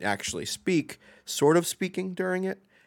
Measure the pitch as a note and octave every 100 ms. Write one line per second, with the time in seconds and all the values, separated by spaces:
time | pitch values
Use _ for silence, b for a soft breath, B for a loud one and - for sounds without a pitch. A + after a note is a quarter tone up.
0 | G2+ G2 - E2+ - - - E3+ - -
1 | b b - - C#3+ E3+ E3 - F#3 F#3
2 | F#3+ F3+ F#3 F#3 F#3+ F#3+ b b